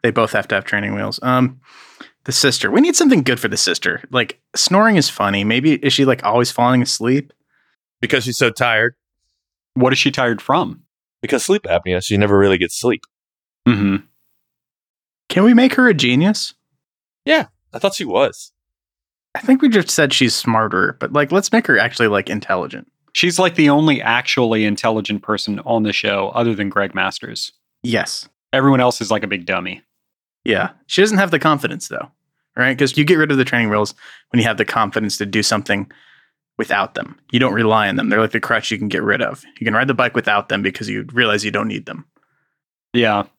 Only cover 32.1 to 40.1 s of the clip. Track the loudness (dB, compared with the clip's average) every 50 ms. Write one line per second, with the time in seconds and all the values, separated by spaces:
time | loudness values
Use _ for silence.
32.1 | _ _ _ _ _ _ _ _ _ -2 -2 -2 0 0 -2 0 2 0 2 2
33.1 | 4 2 4 2 2 0 0 0 0 0 0 2 0 0 0 -2 -6 _ -20 -20
34.1 | -20 -20 _ _ 0 0 2 2 0 -2 -2 -2 0 -2 -2 0 -2 -4 -4 -4
35.1 | -4 -6 -6 -2 -2 -2 0 0 -2 -2 -2 -2 -2 -4 -4 -8 _ _ _ _
36.1 | _ _ _ _ _ _ _ _ _ -8 -4 -2 -2 -2 -2 -4 _ -10 -10 -10
37.1 | -16 _ _ _ 0 0 0 2 0 0 2 2 2 2 2 0 -2 -2 -2 0
38.1 | 0 0 0 0 -2 -4 -2 -2 -2 -2 -2 -4 -6 -6 -6 -4 -4 -4 -2 -2
39.1 | -2 -2 -2 -6 -6 -12 -18 -20 _ -6 -4 -2 0 0 0 0 0 0 0 0